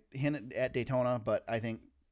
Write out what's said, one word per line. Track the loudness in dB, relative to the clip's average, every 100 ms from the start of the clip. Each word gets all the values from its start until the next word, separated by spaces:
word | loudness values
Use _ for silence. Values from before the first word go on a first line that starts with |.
| _
hinted | -2 -2 -2 -4
at | -2 0
Daytona, | 0 0 2 2 0
but | 2 0 2
I | -2
think | -2 -6 -10 _ _